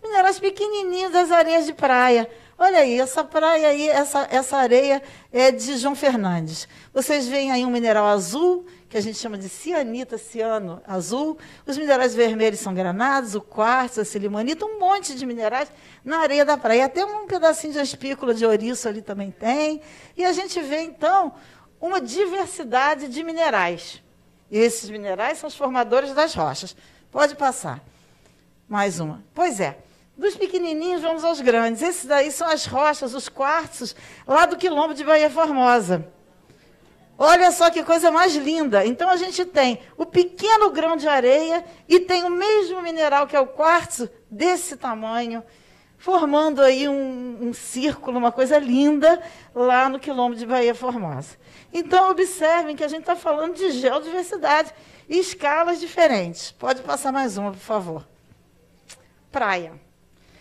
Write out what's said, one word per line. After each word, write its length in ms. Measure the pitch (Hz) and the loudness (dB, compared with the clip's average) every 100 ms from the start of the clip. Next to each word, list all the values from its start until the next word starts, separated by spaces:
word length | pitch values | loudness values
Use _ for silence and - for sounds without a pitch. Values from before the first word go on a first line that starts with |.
Minerais 380 | 440 415 370 381 | -2 2 2 2
pequenininhos 720 | 392 392 415 415 381 359 370 | -2 -2 -4 -4 -4 -4 0
das 200 | 339 339 | 2 4
areias 340 | 339 330 330 311 | 4 4 2 0
de 80 | |
praia. 560 | 311 277 247 254 233 226 - - - | 0 2 4 6 4 2 -8 -12 0
Olha 220 | 359 359 | 4 6
aí, 200 | 269 240 | 4 2
essa 240 | 254 - | -2 -2
praia 460 | 302 320 320 320 302 | -2 0 2 4 4
aí, 180 | 285 302 | 2 2
essa, 400 | 277 285 277 269 | 2 0 -2 0
essa 280 | 254 269 277 | -2 0 0
areia 440 | 247 247 277 269 - - _ | 4 4 4 0 -4 -20 _
é 200 | 247 262 | 2 4
de 260 | 233 226 269 | 4 -2 -4
João 180 | 269 269 | -4 0
Fernandes. 720 | 294 240 190 170 160 160 - - - | 0 0 0 -2 -4 -10 -14 -20 -8
Vocês 340 | 269 262 294 240 | -4 0 0 -2
veem 240 | 277 269 | -2 -2
aí 140 | 247 247 | -2 0
um 40 | |
mineral 360 | 240 233 214 208 | 0 2 2 4
azul, 580 | 208 175 254 359 359 - - _ | 2 -2 0 2 0 -4 -20 _
que 80 | 220 | -6
a 40 | |
gente 160 | 208 214 | -6 -8
chama 200 | 233 208 | -10 -10
de 100 | 190 | -12
cianita, 720 | - 311 349 247 240 392 226 | -12 -6 -4 -4 -6 -8 -10
ciano 640 | - 233 220 220 185 170 - | -10 -6 -4 -4 -6 -12 -8
azul. 520 | 185 165 247 311 311 - - - | -8 -4 -4 -4 -8 -14 -16 -10
Os 120 | 277 | -2
minerais 360 | 302 262 247 | 2 2 2
vermelhos 460 | 220 226 220 220 214 | 2 0 2 0 0
são 140 | 196 | -6
granados, 640 | 185 185 190 262 269 233 202 | -4 -4 -2 0 -2 -2 -8
o 60 | |
quartzo, 600 | - - 220 247 254 220 | -8 -2 0 0 -2 -6
a 40 | 202 | -6
silimanita, 600 | 208 202 208 233 320 427 | -6 -6 -4 -6 -6 -8
um 140 | 427 | -2
monte 360 | 370 403 349 262 | 0 0 -4 -10
de 100 | 262 | -8
minerais 460 | 233 214 247 285 - - - | -4 -4 -4 -6 -12 -20 -16
na 160 | 254 320 | -6 -2
areia 240 | 311 285 | 0 2
da 140 | 294 294 | 2 2
praia. 280 | 233 233 262 | 2 2 2
Até 200 | 349 403 | -2 -6
um 220 | 427 403 | -6 -6
pedacinho 440 | 370 320 311 311 | 0 2 2 -4
de 80 | 294 | -6
espícula 540 | 277 - 269 269 262 | -6 -6 -10 -6 -4
de 120 | 220 226 | 0 2
ouriço 440 | 208 220 240 226 | 0 -2 -6 -6
ali 120 | 208 | -8
também 300 | 208 202 196 | -10 -10 -10
tem. 500 | - 226 277 302 302 - - - - | -6 -2 -2 -2 -4 -12 -20 -14 -4
E 80 | 359 | -2
a 80 | |
gente 260 | 339 381 359 | -2 -4 -6
vê, 200 | 277 302 | -6 -6
então, 520 | 330 320 302 392 339 - - - _ _ | -6 -4 0 2 0 -6 -20 -20 _ _
uma 220 | 339 381 | -4 -4
diversidade 1040 | 240 302 392 381 370 - 262 247 285 302 277 | -4 -4 -2 -2 -6 -8 -4 0 0 -2 -6
de 160 | 254 | -10
minerais. 800 | 330 330 320 214 175 175 - - _ _ _ _ - | -6 -2 0 0 0 -4 -12 -20 _ _ _ _ -4
E 60 | 208 | 2
esses 320 | 233 226 202 | 2 0 -10
minerais 480 | 214 202 185 240 311 | -10 -6 -4 -4 -4
são 100 | 311 | -10
os 80 | - | -6
formadores 580 | 277 254 240 247 277 | -4 -2 0 0 0
das 200 | 269 320 | 0 0
rochas. 420 | 320 156 131 185 - _ _ _ | 0 -4 -4 -12 -16 _ _ _
Pode 240 | 254 294 285 | 0 0 0
passar. 460 | 277 254 165 123 - _ _ _ _ _ _ _ - | -4 -2 -8 -12 -14 _ _ _ _ _ _ _ -6
Mais 320 | 208 202 165 | -2 -2 -2
uma. 240 | 156 156 - | -8 -10 -10
Pois 260 | - 349 208 | -2 -2 -2
é. 180 | 156 - _ _ _ - | -6 -8 _ _ _ -6
Dos 180 | 392 - | -4 -2
pequenininhos, 680 | 392 370 349 311 349 359 | -4 -4 -4 -4 -4 -4
vamos 220 | 320 330 | -4 -2
aos 160 | 330 311 | -2 0
grandes. 420 | 247 233 226 226 | 2 2 2 -2
Esses 240 | 339 349 254 | -4 -4 0
daí 260 | 285 294 | 0 0
são 160 | 285 339 | -2 -2
as 180 | 311 - | -2 -2
rochas, 480 | 254 302 294 254 | 0 0 0 -6
os 160 | 262 - | -8 -10
quartzos, 640 | - 269 320 302 - 240 - - - - | -4 -2 -2 -4 -10 -12 -14 -20 -12 2
lá 180 | 285 359 | 4 4
do 120 | 349 | 2
quilombo 360 | 359 294 311 | -2 0 -2
de 100 | 285 | -2
Bahia 260 | 294 311 302 | 2 4 4
Formosa. 760 | 277 320 277 247 240 180 175 165 - _ _ _ _ _ _ _ _ _ - | 2 0 2 4 4 2 -2 -4 -20 _ _ _ _ _ _ _ _ _ 2
Olha 340 | 294 349 359 | 6 8 6
só 180 | 339 339 | 6 2
que 140 | 339 | 2
coisa 280 | 311 330 330 | 2 4 4
mais 240 | 311 370 302 | 6 4 2
linda. 500 | 277 320 294 208 208 | -2 -2 2 2 2
Então, 240 | 247 349 | 0 0
a 60 | 359 | 0
gente 300 | 370 359 359 | 0 -4 -2
tem 340 | 294 254 233 - - | 2 2 0 -8 -10
o 80 | 330 | -2
pequeno 640 | 359 359 - 415 440 415 | 2 0 0 2 4 4
grão 260 | 285 320 330 | 2 0 0
de 100 | 302 | 2
areia 560 | 277 247 277 320 339 339 - - | 4 6 4 2 -2 -4 -10 4
e 140 | 359 | 4
tem 220 | 370 359 | 4 0
o 60 | 349 | 0
mesmo 520 | 349 403 427 359 370 | 0 2 2 0 -4
mineral, 460 | 339 330 302 277 277 | -6 -2 2 2 2
que 80 | 285 | 0
é 40 | |
o 80 | 262 | 0
quartzo, 640 | 262 320 339 339 - 233 - - | 0 2 2 0 -8 -10 -12 -14
desse 460 | 214 339 349 - 269 | -2 0 0 -4 -10
tamanho, 640 | 262 220 220 233 233 226 226 _ _ _ _ _ | -8 -8 -6 -6 -6 -8 -14 _ _ _ _ _
formando 640 | - 370 302 294 311 277 | 0 2 4 2 2 4
aí 260 | 269 262 285 | 4 4 2
um, 500 | 277 269 254 247 226 | -2 -4 -8 -10 -8
um 120 | 240 | -8
círculo, 640 | - - 247 285 - - 247 | -8 -10 -4 -4 -4 -6 -2
uma 140 | 240 | 0
coisa 260 | 240 262 302 | 0 2 2
linda, 640 | 277 247 285 294 311 339 - - - 240 | 4 2 4 4 4 4 0 -20 -10 0
lá 340 | 247 247 269 | 2 4 2
no 100 | 269 | 0
quilombo 360 | 302 254 247 233 | -4 -2 -2 -2
de 100 | 233 | -2
Bahia 300 | 254 240 233 | 0 2 0
Formosa. 640 | 254 240 175 135 151 - _ - - | -4 -4 -6 -8 -12 -18 _ -20 -10
Então, 360 | 339 320 370 381 | -8 2 4 4
observem 640 | 349 370 - 311 339 311 294 | 2 0 0 2 2 0 -4
que 80 | |
a 40 | 294 | -6
gente 160 | 320 | -6
tá 120 | 320 349 | -4 -4
falando 400 | 339 302 330 349 | -2 -2 -4 -2
de 160 | 370 | -2
geodiversidade, 1040 | 247 262 277 311 359 359 392 294 302 311 - - - - | 0 0 0 -4 -8 -6 -4 2 2 0 -8 -20 -20 -4
escalas 720 | 330 370 - 285 302 339 339 | -2 -2 -4 -2 0 0 -2
diferentes. 720 | 330 359 320 220 175 165 - | -4 2 2 2 -4 -8 -16
Pode 300 | - 240 254 | -8 -4 -4
passar 300 | - 277 269 | -4 -4 -2
mais 260 | 269 254 196 | -2 -2 -4
uma, 140 | 202 | -8
por 80 | 190 | -8
favor. 480 | - 214 175 160 - _ _ _ _ _ _ _ - - _ _ _ | -6 -6 -6 -12 -16 _ _ _ _ _ _ _ -20 -20 _ _ _
Praia. 420 | 269 220 185 165 160 _ _ _ _ _ _ | -4 -2 -2 -6 -16 _ _ _ _ _ _